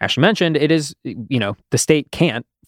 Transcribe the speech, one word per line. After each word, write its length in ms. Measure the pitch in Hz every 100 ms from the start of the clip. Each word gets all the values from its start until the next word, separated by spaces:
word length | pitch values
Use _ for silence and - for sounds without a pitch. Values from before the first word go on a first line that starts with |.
Ashley 180 | 98 -
mentioned, 380 | 180 220 170 151
it 120 | 151
is, 240 | 160 143 -
you 360 | 135 113 107 127
know, 180 | 101 98 _
the 80 | 123
state 300 | - 156 -
can't 320 | - 180 113 - _